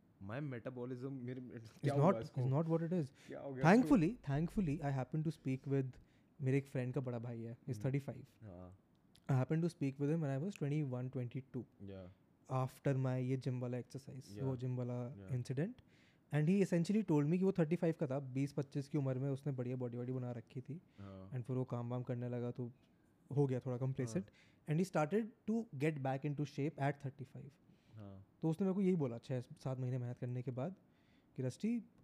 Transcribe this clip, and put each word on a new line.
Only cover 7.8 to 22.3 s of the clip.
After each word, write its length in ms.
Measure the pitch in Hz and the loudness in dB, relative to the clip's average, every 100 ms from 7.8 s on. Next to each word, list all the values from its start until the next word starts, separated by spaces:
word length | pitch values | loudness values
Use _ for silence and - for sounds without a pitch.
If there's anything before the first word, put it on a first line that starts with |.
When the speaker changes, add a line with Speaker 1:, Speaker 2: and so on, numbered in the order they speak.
| 131 | 0
Speaker 2:
thirty-five। 360 | 139 135 - - - | 0 -2 -10 -14 -18
Speaker 1:
हाँ। 360 | 107 90 90 95 _ _ _ - - | -16 -14 -16 -18 _ _ _ -8 2
Speaker 2:
I 120 | 135 | 2
happen 240 | 131 160 170 | 4 2 0
to 80 | - | 0
speak 240 | 143 135 | -2 0
with 160 | 143 165 | 0 2
him 80 | |
when 160 | 147 135 | 0 -2
I 40 | |
was 180 | 180 196 | -4 -4
twenty-one, 540 | 143 151 143 123 127 131 | -2 0 0 -2 -4 -4
twenty-two। 480 | 123 131 127 127 - - 98 | -4 -6 -8 -8 -10 -12 -12
Speaker 1:
Yeah। 760 | 95 90 95 _ _ - 131 131 | -12 -14 -18 _ _ -4 -2 -2
Speaker 2:
After 300 | - 147 135 | -2 0 2
my 160 | 127 127 | 2 0
ये 200 | 127 131 | 0 0
जिम 240 | 131 123 | 0 -2
वाला 180 | 123 123 | -2 -4
एक्सरसाइज, 520 | 117 131 - 131 131 | -6 -12 -12 -14 -12
Speaker 1:
Yeah। 120 | 101 | -6
Speaker 2:
वो 140 | 135 127 | -4 -2
जिम 200 | 127 123 | -2 -2
वाला 460 | 123 123 123 104 | -2 -4 -6 -8
Speaker 1:
Yeah। 100 | 98 | -6
Speaker 2:
इंसिडेंट। 440 | 123 120 135 185 254 - - - _ _ | -4 -2 -2 -2 -4 -16 -20 -20 _ _
And 140 | 147 151 | 0 4
he 180 | 196 185 | 4 4
essentially 440 | 170 170 214 208 | 2 2 2 4
told 200 | 151 147 | 4 4
me 80 | 180 | 4
कि 60 | |
वो 80 | 190 | 4
thirty-five 440 | 190 156 175 170 160 | 4 2 2 2 0
का 80 | 143 | 0
था, 140 | 135 | -2
बीस 320 | 135 131 139 | -2 0 0
पच्चीस 360 | - 135 143 135 | -2 -4 -4 -2
की 100 | 156 | 0
उम्र 200 | 135 127 | 2 0
में 120 | 139 | 0
उसने 220 | 135 147 | -2 -2
बढ़िया 240 | 131 120 127 | -2 -2 -2
बॉडी 200 | 123 120 | -2 -4
वॉडी 160 | 123 | -4
बना 200 | 127 123 | -2 -4
रखी 280 | 117 - 135 | -6 -8 -10
थी। 200 | 123 165 - - | -8 -10 -12 -16
Speaker 1:
हाँ। 320 | 101 95 95 | -14 -14 -8
Speaker 2:
And 120 | 127 | -6
फिर 140 | 120 127 | -2 -2
वो 80 | |
काम 260 | 127 120 120 | 0 -2 -2
वाम 120 | 123 | -4
करने 260 | 123 123 | -2 -2
लगा 220 | 123 | -2